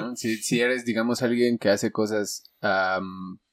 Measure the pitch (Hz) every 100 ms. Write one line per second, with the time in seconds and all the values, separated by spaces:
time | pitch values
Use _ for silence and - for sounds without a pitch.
0 | 123 123 113 110 - 120 123 127 120 113
1 | 117 117 123 120 120 117 104 101 110 -
2 | 107 107 101 - - - 104 95 92 92
3 | 95 92 92 95 _